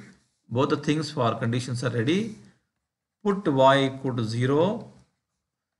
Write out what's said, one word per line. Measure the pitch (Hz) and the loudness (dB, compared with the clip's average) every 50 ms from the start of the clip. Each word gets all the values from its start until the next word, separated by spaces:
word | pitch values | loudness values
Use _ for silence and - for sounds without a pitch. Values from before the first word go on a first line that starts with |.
| - - - _ _ _ _ _ _ - | -14 -20 -20 _ _ _ _ _ _ -6
Both | 117 123 143 147 | -2 0 0 0
the | 151 | 0
things | 143 143 147 147 156 156 - | -2 0 -2 -2 -2 -2 -6
for | - - 120 117 - | -4 -2 -2 -2 -2
conditions | - 127 117 120 127 123 135 123 120 - | -2 -2 -2 -2 -4 -4 -6 -6 -4 -4
are | 123 | -4
ready. | 113 120 110 135 170 196 226 233 - - - - _ _ _ _ _ _ _ _ _ _ _ _ _ _ - | -2 -2 0 0 0 -2 -2 -4 -10 -16 -20 -20 _ _ _ _ _ _ _ _ _ _ _ _ _ _ -2
Put | 208 202 190 - | -2 -2 0 0
Y | 165 139 135 131 135 135 139 135 | 0 4 6 8 8 8 6 2
equal | 131 127 - - 131 120 | 0 -2 -4 -6 -6 -4
to | 123 113 | -4 -4
zero, | 107 113 120 123 131 143 151 170 196 233 226 - - - - - _ _ _ _ _ _ _ _ _ _ _ _ _ _ | -4 -2 -2 0 0 2 2 2 0 0 -4 -10 -16 -20 -20 -20 _ _ _ _ _ _ _ _ _ _ _ _ _ _